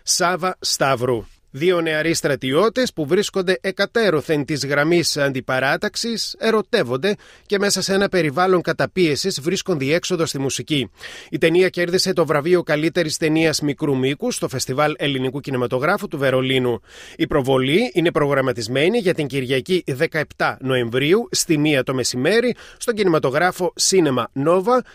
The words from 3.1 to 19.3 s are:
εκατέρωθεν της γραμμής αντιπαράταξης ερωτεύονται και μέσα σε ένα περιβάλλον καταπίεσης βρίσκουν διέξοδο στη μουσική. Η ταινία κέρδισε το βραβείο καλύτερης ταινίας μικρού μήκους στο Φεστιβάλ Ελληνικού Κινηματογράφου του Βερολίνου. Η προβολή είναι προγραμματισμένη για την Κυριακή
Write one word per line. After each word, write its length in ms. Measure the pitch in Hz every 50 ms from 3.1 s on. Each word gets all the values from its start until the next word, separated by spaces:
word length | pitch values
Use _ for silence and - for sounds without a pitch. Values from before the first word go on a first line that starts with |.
| 170 208 196 - - 196 185 185 185 -
εκατέρωθεν 840 | - 196 185 - 202 202 - 233 226 190 160 147 - - 160 143 139
της 220 | - 156 135 127
γραμμής 500 | 135 143 143 147 160 175 175 156 - -
αντιπαράταξης 1200 | 151 143 139 131 131 113 - 131 131 127 139 156 175 - 208 - - - 233 233 202 - - - -
ερωτεύονται 760 | - 226 220 214 202 - - 214 151 117 123 131 143 202 208 - - - - - _
και 120 | - 202 196
μέσα 240 | 202 202 - 190 -
σε 120 | - 196
ένα 140 | 196 202 190
περιβάλλον 520 | - 180 160 151 131 175 180 190 185 175
καταπίεσης 800 | - 175 156 - 143 - - 185 180 156 143 - - 196 180 -
βρίσκουν 380 | 127 165 185 185 - - 180 143
διέξοδο 480 | 135 135 156 175 - - 185 165 165
στη 120 | - - 143
μουσική. 520 | 135 135 - - 123 - 156 143 117 - - - - - - - - -
Η 80 | - 147
ταινία 300 | - 165 160 180 185 180
κέρδισε 440 | - 175 175 170 175 185 - 185 185
το 140 | 180 165
βραβείο 360 | 143 156 147 135 175 180 175 160
καλύτερης 540 | - 151 147 151 165 - 185 170 156 -
ταινίας 440 | - 170 156 156 160 165 160 143 -
μικρού 360 | 151 147 135 - 160 147 135 127
μήκους 360 | 131 135 147 - 226 247 -
στο 140 | - - 151
Φεστιβάλ 460 | - 127 - - 131 135 151 151 151 -
Ελληνικού 420 | - 143 139 131 127 131 123 147
Κινηματογράφου 680 | 127 147 135 127 123 113 131 123 135 165 196 202 202 -
του 100 | - 143
Βερολίνου. 600 | 139 131 127 131 131 131 135 131 127 123 117 107 - - - - - - -
Η 100 | - 165
προβολή 640 | - - 151 127 131 135 131 127 135 147 196 247 247 -
είναι 160 | 175 160 175
προγραμματισμένη 880 | - 160 147 143 143 135 131 131 120 120 113 107 127 135 147 180 226 240
για 160 | 185 185 160
την 120 | - 147
Κυριακή 580 | 139